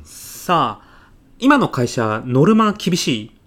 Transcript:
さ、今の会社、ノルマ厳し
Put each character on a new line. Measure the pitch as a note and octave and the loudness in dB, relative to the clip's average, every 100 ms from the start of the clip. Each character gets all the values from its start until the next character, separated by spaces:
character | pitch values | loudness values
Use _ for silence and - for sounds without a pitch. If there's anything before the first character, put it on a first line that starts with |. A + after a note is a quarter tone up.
さ、 | D#2 - - - - E3 B2 G#2 - - _ _ _ - | -18 -20 -18 -12 -2 0 0 -4 -16 -20 _ _ _ -2
今 | B3+ C#4+ | 2 2
の | F3 | 2
会 | - A#2+ | -2 -2
社、 | - A2 A2 B2+ | -2 -2 -2 0
ノ | B2+ | 2
ル | F3 | 4
マ | A3 G#3+ | 4 2
厳 | G3+ - F3 | -2 -2 -2
し | - A2+ G#2+ _ | -2 -4 -8 _